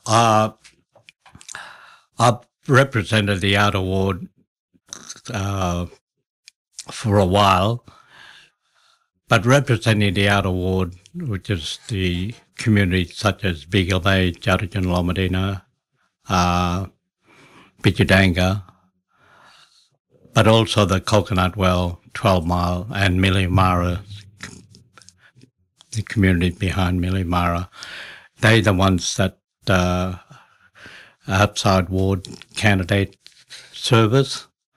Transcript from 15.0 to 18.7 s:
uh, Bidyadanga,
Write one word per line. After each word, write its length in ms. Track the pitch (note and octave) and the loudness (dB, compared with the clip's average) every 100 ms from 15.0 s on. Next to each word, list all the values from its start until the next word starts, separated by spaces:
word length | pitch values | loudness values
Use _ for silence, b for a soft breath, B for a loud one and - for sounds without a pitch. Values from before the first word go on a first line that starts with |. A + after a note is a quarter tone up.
| F2+ F2+ F#2 F#2 G2 F#2 - _ _ _ _ _ - | -2 -2 -2 -2 -4 -6 -14 _ _ _ _ _ -4
uh, 600 | G2+ F2+ F2 F2+ F2 F#2+ _ _ _ b b b b b _ | 0 0 0 -2 -4 -8 _ _ _ b b b b b _
Bidyadanga, 800 | G#2+ - F#2+ F#2+ F#2+ E2+ F#2 G2 - | -2 0 2 4 2 2 -2 -2 -8